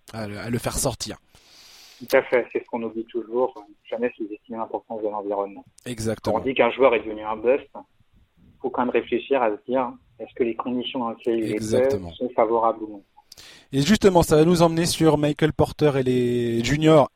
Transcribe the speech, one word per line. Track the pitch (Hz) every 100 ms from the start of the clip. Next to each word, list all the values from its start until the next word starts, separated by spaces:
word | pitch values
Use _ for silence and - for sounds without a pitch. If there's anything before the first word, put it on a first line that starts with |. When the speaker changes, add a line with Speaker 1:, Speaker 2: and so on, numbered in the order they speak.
| _
Speaker 1:
à | 110 104
le, | 101
à | 110
le | 117
faire | 123 -
sortir. | 139 110 - - _ _ _ - - - - -
Speaker 2:
Tout | 123 135
à |
fait, | - 123 113
c'est | 120
ce | -
qu'on | 120
oublie | 117 110 113
toujours, | 117 107 120 123 120 104 104 -
jamais | 117 123 -
sous-estimer | 107 104 _ 113
l'importance | 110 104 - 113
de | 107
l'environnement. | 104 101 101 98 98 - _ 123
Speaker 1:
Exactement. | 113 110 107 - 107
Speaker 2:
Quand |
on | 120
dit | 131
qu'un | 117
joueur | 113 131 120
est |
devenu | 107 107 107
un | 110
bust, | 117 143 - 107 - _ _ _ _ _ _ _
faut | 135
quand | -
même | 123
réfléchir | 117 113 117 - 135
à | 117
se | 104 -
dire, | 127 123 131 _ _
est-ce | 143 -
que | 120
les | 113
conditions | 127 123 117 135
dans | 117
lesquelles | 110 123 117
il | 110
est | 107
Speaker 1:
Exactement. | 107 120 131 135 87
Speaker 2:
sont | 82 123 -
favorables | 110 117 113 110 107
ou |
non ? | 101 _ _ _ - - - _ 135
Speaker 1:
Et |
justement, | 143 214 202 175
ça | 160 151
va | 160
nous | 175
emmener | 170 165 170
sur | - 160 151
Michael | 147 147 156 -
Porter | 147 - 151 135
et |
les | 127 123 120 120 120 117
juniors | 120 147 156 156 123